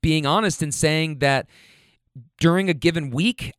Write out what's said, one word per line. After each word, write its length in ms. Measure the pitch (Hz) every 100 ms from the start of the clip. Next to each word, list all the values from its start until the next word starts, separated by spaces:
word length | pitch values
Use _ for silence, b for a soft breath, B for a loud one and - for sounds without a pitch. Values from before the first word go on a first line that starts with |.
being 240 | 170 156 143
honest 360 | 170 214 -
in 100 | 156
saying 480 | 143 156 156 160 147
that 280 | 139 135 - b b b b b _ - 120 _
during 300 | 165 175 190
a 40 |
given 360 | 156 165 170 143
week, 420 | 123 202 - -